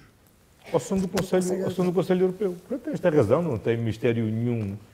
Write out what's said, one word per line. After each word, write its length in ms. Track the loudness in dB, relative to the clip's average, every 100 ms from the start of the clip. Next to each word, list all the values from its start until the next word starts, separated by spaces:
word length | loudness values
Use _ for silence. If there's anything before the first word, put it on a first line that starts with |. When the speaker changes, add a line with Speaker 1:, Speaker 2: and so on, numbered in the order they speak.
| -20 _ _ _ _ _ -4
Speaker 1:
ou 100 | -4
são 180 | 0 -2
do 100 | 0
Conselho, 340 | -2 0 0
Speaker 2:
Conselho 220 | 0 -2
Speaker 1:
ou 60 | -2
são 140 | 0
do 40 | 0
Speaker 2:
Europeu. 140 | 2
Speaker 1:
Conselho 200 | 2 2
Europeu. 320 | 2 0 -4 -4 -8
Portanto, 240 | -8 -6
esta 160 | -2 2
razão 320 | 4 4 4
não 160 | 0 -2
tem 200 | 0 0
mistério 480 | -2 0 0 0
nenhum, 520 | 0 -2 -2 -2 -4 -8 -14